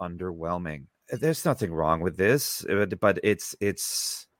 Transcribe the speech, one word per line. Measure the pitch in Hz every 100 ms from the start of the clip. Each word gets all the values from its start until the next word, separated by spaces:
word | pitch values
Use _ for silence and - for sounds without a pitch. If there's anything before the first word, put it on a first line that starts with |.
underwhelming. | 90 87 92 82 82 87 85 76 69 _ -
There's | 120 156 156
nothing | 165 135 98
wrong | 80 78 82
with | 90 87
this, | 98 139 - - -
uh, | 98 98 95
but | 104 95
it's, | 104 101 - -
it's, | 101 95 - - - - -